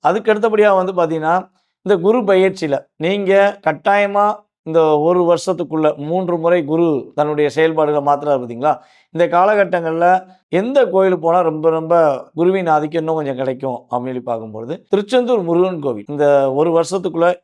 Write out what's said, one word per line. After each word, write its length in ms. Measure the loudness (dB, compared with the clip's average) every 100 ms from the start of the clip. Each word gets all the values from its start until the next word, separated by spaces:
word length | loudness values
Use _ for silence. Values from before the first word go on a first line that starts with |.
| 0
அதுக்கு 220 | 0 0
அடுத்தபடியா 400 | 0 2 4 4 4
வந்து 140 | 0 -2
பாத்தீங்கன்னா 380 | -2 -2 0 -2 -2 _ _ _ -2
இந்த 100 | 0 2
குரு 140 | 2 2
பயிற்சியில 480 | 4 2 0 -4 -4 -6 _ -4
நீங்க 280 | -2 2 2 2 0 -6
கட்டாயமா 600 | -2 0 0 0 0 0 -2 _ _ -2
இந்த 100 | 2 4 2 2
ஒரு 140 | 2 2
வருஷத்துக்குள்ள 580 | 0 0 -6 -4 0 0 -2 -4
மூன்று 260 | -4 -2 -2
முறை 160 | 0 0 0
குரு 160 | 0 2 0 -4 -4
தன்னுடைய 280 | -2 0 0 2
செயல்பாடுகளை 440 | 0 2 0 0 0
மாத்துறாரு 320 | 0 0 -2
பாத்தீங்களா, 320 | -2 -4 -2 -2 _ _ _ -2
இந்த 100 | 0 2
காலகட்டங்கள்ல 720 | 4 2 0 -2 -2 0 2 2 -2 -20 _ -4
எந்த 200 | 0 0 2
கோயிலுக்கு 320 | 2 2 2
போனா 160 | 2 2 0
ரொம்ப 200 | 0 0 0
ரொம்ப 200 | 0 2 2 0 -8 -2
குருவின் 320 | 0 0 0
ஆதிக்கம் 280 | 0 0 -4
இன்னும் 160 | -4 -4
கொஞ்சம் 200 | -4 -4
கிடைக்கும் 360 | -6 -4 -6 -8 -8
அப்படின்னு 220 | -8 -6
சொல்லி 120 | -8 -6
பார்க்கும்பொழுது 440 | -8 -8 -14 -12 -12 _
திருச்செந்தூர் 500 | -4 0 -2 0 -2 0
முருகன் 340 | 0 0 -2
கோவில் 240 | -6 -8 -8
இந்த 120 | -2 2 2 2 0
ஒரு 100 | 0 0
வருஷத்துக்குள்ள 520 | -2 -4 -6 0 0 0